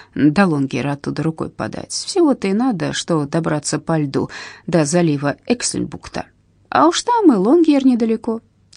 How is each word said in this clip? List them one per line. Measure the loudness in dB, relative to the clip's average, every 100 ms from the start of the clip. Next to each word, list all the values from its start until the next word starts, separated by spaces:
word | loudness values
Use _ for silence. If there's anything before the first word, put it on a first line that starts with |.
| -10 0
до | 2 4 2
Лонгера | 2 -2 -2 -4
оттуда | -4 -6 -4
рукой | -4 -4 -10
подать. | -8 -8 -8 -10
Всего-то | -10 -4 2 2 2 0
и |
надо, | 0 0 -2 -4
что | -4 -2 -2 0
добраться | -2 -2 -2 -2 -6
по | -2 -2
льду | 0 -2 -4 -8 -16 -14 -2
до | 0 2
залива | 2 2 0 -2 -6 -4
Эксельбухта. | -2 -2 -4 -6 -10 -12 -12 -12 _ _ _ -2
А | 2 4
уж | 2
там | 0 2 2
и | 2
Лонгер | 4 4 4 4 4
недалеко». | 2 0 -2 -4 -8 _ _ _